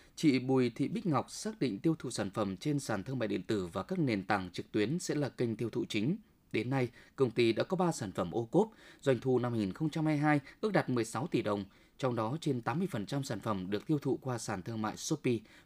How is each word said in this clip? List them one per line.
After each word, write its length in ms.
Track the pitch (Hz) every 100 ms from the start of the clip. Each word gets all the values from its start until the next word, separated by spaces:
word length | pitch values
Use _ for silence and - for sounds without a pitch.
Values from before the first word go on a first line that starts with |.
| - -
chị 240 | 160 131
Bùi 300 | 127 131 123
Thị 180 | 120 139
Bích 180 | 196 202
Ngọc 260 | 135 104
xác 280 | - 214 220
định 200 | 135 98
tiêu 160 | 165 160
thụ 120 | 131
sản 180 | 117 98
phẩm 280 | 104 101 95
trên 220 | 151 143
sàn 240 | - 107
thương 160 | 95 123
mại 80 | 110
điện 160 | 101
tử 260 | 90 107 90
và 100 | 95
các 160 | 95 190
nền 240 | 143 104
tảng 260 | 92 104 90
trực 200 | - -
tuyến 280 | - 104 170
sẽ 160 | - 147
là 140 | 135
kênh 260 | - 123 110
tiêu 140 | 117
thụ 160 | - 92
chính. 280 | 110 110 214 - _ _
Đến 180 | 139 120
nay, 200 | 135 120 - - -
công 160 | 131
ty 220 | 110 117
đã 100 | 110
có 140 | - 175
ba 140 | 180
sản 200 | - 104
phẩm 200 | - 123
ô 140 | - 117
cốp, 240 | 160 220 - - -
doanh 180 | - 127
thu 200 | 131 123
năm 120 | 123
hai 80 | 117
nghìn 140 | 98
không 160 | 92 156
trăm 160 | 165 156
hai 100 | 147
mươi 60 |
hai 180 | 151 147 - -
ước 120 | 214
đạt 160 | 180 139
mười 160 | 127 110
sáu 220 | 113 143
tỷ 140 | 135
đồng, 240 | 107 101 95 - - -
trong 180 | 131 120
đó 220 | 110 156
trên 200 | - 123
tám 180 | 117 139
mươi 80 | 185
phần 140 | 117 95
trăm 180 | 139
sản 160 | 135 110
phẩm 320 | 113 101 90
được 160 | 101 -
tiêu 120 | 151
thụ 180 | 139 123
qua 160 | 135 123
sàn 240 | - 101
thương 200 | 92 113
mại 160 | 107 -
Shopee 400 | - 156 143 117 - -